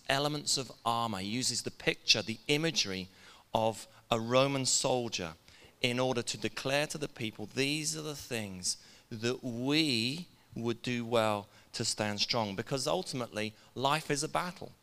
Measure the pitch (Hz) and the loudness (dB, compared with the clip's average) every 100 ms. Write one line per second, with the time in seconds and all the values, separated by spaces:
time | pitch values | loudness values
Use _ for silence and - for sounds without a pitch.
0 | - 135 147 147 - - 120 - 117 117 | 0 2 2 -2 -2 -2 -2 -4 0 2
1 | 117 98 98 117 123 120 - - - 170 | 0 -2 -2 -2 0 -2 -4 -4 -2 -2
2 | - 117 104 113 - 147 165 - 101 95 | 2 2 2 -6 0 2 2 0 0 -2
3 | 92 - - - - 113 110 107 - - | -8 -14 -20 -20 -4 2 2 0 -8 -20
4 | - 117 113 127 139 139 127 - 139 127 | 0 0 4 6 6 4 2 2 4 2
5 | 117 - 85 80 - - - - 123 120 | 0 -4 -6 -8 -18 -20 -20 -2 0 2
6 | 131 127 117 113 110 - 131 139 151 160 | 2 2 -2 -4 -4 -4 0 0 0 -4
7 | 143 - 113 - 104 120 135 151 151 160 | -8 -4 -6 -6 -6 0 0 2 -2 -4
8 | 151 143 - 117 104 92 90 - - - | -6 -10 -6 -6 -4 -4 -4 -6 -8 -20
9 | - 117 117 127 131 117 127 151 156 117 | -12 -2 0 0 -2 -2 2 2 4 2
10 | 117 156 175 - _ - 117 110 - 120 | 0 -2 -10 -16 _ -4 -2 -2 -2 -2
11 | 113 117 110 104 101 - - - 113 - | 2 2 4 2 -4 -16 -14 -4 -4 -2
12 | 107 104 - 123 104 98 120 139 131 170 | -2 0 0 0 0 -2 -4 -4 0 -2
13 | 180 139 117 107 107 - - - 135 151 | -2 -6 -6 -4 -6 -6 -14 -2 0 0
14 | - 143 151 - 180 175 95 - | 0 -2 0 -2 -4 -8 -14 -16